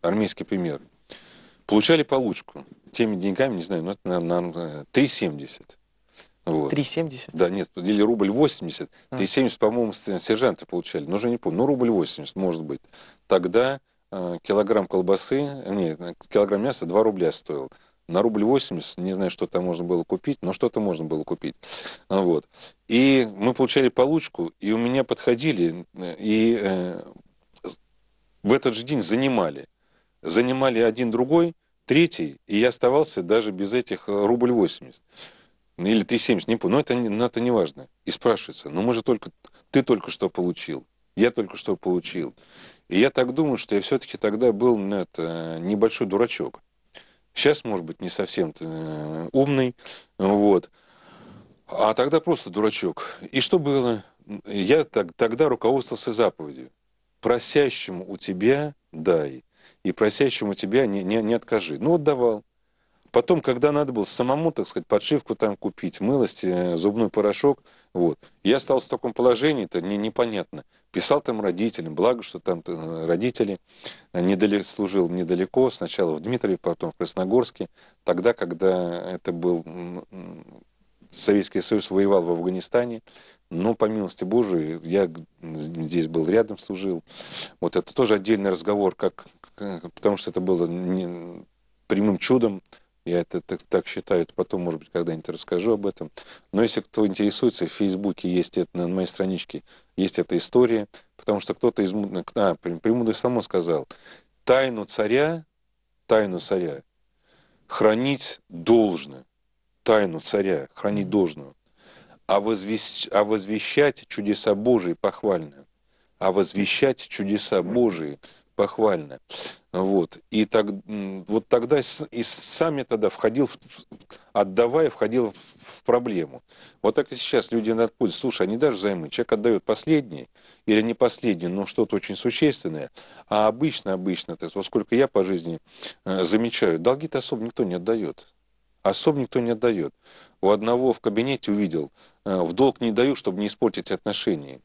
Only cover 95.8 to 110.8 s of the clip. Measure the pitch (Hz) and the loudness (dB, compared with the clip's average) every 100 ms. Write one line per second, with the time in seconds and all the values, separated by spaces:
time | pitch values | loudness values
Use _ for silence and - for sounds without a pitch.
95.8 | 101 - 80 - - - _ 95 113 - | 0 -6 -12 -14 -20 -20 _ 0 0 0
96.8 | - - 104 95 104 - 123 - 85 - | -4 0 0 2 0 2 0 0 -6 -2
97.8 | 101 92 101 90 90 90 85 - 87 87 | -2 0 -2 -2 -2 0 0 -2 -4 -2
98.8 | 87 92 92 - 95 92 - 78 _ - | -2 -2 -4 -2 -4 -4 -6 -12 _ -20
99.8 | _ - 95 - 87 87 - 123 123 113 | _ -4 -2 0 0 0 2 4 4 4
100.8 | 104 - _ _ - 104 - - 123 - | -2 -12 _ _ -2 -2 -2 0 0 2
101.8 | 98 101 101 92 87 - 101 85 - 85 | 0 0 -4 -6 -6 0 0 0 -4 -4
102.8 | 113 120 113 110 123 123 - 95 85 80 | 0 2 2 0 0 -2 0 -2 0 -2
103.8 | - - - - _ _ - 127 131 117 | -2 -16 -20 -20 _ _ 2 4 4 -2
104.8 | 101 - 107 123 151 165 156 _ _ _ | -8 -2 2 2 2 -2 -10 _ _ _
105.8 | _ _ _ 110 104 90 - 95 87 69 | _ _ _ 2 4 -2 -2 -2 -2 -6
106.8 | - _ _ _ _ _ _ _ _ - | -14 _ _ _ _ _ _ _ _ 2
107.8 | 107 110 131 139 - - _ 85 82 117 | 4 4 2 -2 -4 -8 _ -10 4 6
108.8 | 107 82 71 67 64 _ _ _ _ _ | 6 2 -8 -16 -20 _ _ _ _ _
109.8 | - 110 101 80 - 104 98 82 67 - | 2 4 4 -2 -2 0 0 -2 -4 -6